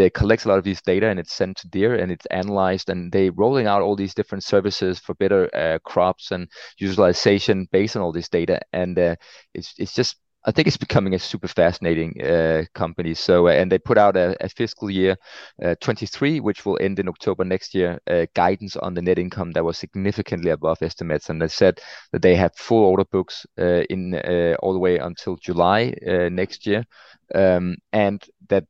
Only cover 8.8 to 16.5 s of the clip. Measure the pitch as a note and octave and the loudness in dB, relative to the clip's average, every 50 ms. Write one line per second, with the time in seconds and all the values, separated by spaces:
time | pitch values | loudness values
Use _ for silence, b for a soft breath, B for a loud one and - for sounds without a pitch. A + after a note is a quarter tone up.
8.8 | F2+ F2+ F2 F2+ F2 E2+ E2+ - B B B B B B - E2 - - - - | -4 -2 0 0 0 0 0 -2 B B B B B B -16 -14 -14 -14 -10 -10
9.8 | A2+ - - B2 A#2+ - - _ _ _ _ _ - A2+ - - D3+ - - - | -10 -6 -2 -2 -2 -2 -4 _ _ _ _ _ -4 -2 0 0 2 0 0 -2
10.8 | - - - - G2 F#2+ F#2 F2+ - - - F#2+ - - - - E2 E2+ E2+ - | -2 0 0 2 2 2 -2 -4 -4 -6 -10 -8 -8 -4 0 2 2 2 2 0
11.8 | F2 E2 E2 D#2+ E2 E2 - - - C#2+ E2+ E2 D#2+ D#2+ D#2+ D#2+ D#2+ - - - | -2 -2 0 0 -2 -4 -6 -6 -2 0 2 2 2 2 0 0 -2 -4 -6 -6
12.8 | F2 E2 E2 - F2 E2 E2 - - - F2+ F2 F2 F2 D#2 C#2+ F#2 F2+ F#2+ F#2 | -6 -6 -6 -6 -6 -6 -6 -4 2 4 4 6 6 6 6 4 4 2 0 0
13.8 | - - B2 G#2+ G#2 G2+ F#2+ F#2 F2 F2+ F#2 - - F#2 - - A#2 A2 - - | 2 2 4 6 6 6 4 4 2 0 0 -4 -6 -8 -6 -6 -6 -6 -6 -8
14.8 | - G2+ G2 F#2+ F#2+ F#2+ F#2 - B B B B B B B B - F2 E2+ - | -8 -4 0 2 2 2 0 0 B B B B B B B B -2 -2 -2 -2
15.8 | - B2+ A2 - A2+ - - - C#3 C#3+ D#3+ C#3+ G#2+ G#2 | -2 -4 -4 -4 -6 -10 -6 -2 0 0 0 0 -2 -2